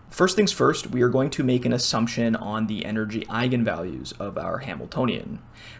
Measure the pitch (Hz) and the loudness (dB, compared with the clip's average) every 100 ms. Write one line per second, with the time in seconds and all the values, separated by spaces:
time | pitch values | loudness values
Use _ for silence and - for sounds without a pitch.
0 | - - 185 - 202 - 135 156 - 123 | -14 2 4 4 2 4 2 2 -2 2
1 | 123 127 139 - 131 123 123 123 - 117 | 4 4 2 0 2 2 2 0 0 0
2 | 117 - 117 110 101 107 107 107 - 110 | 0 0 0 0 -2 -2 -2 -2 -2 -2
3 | 107 110 - 113 127 123 113 82 90 65 | -2 -4 -4 0 2 2 2 0 -4 -6
4 | 65 - 101 90 82 82 135 76 - - | -10 -8 -6 -4 -4 -6 -6 -10 -6 -2
5 | 127 57 - - - - - | 0 0 -6 -12 -14 -20 -20